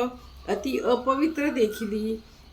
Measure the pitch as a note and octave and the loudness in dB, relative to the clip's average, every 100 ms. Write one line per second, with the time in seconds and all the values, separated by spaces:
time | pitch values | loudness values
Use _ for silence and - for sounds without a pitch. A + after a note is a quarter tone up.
0 | B3 - - - - G3 C4+ B3 G#3+ A#3+ | 0 -4 -18 -12 -4 -2 -2 0 2 2
1 | B3+ C4+ D#4+ D#4 C#4+ B3+ G#3+ - G#3+ G#3+ | 2 2 2 2 0 2 2 0 -4 -2
2 | A3 A3+ - - - | -2 -4 -8 -20 -20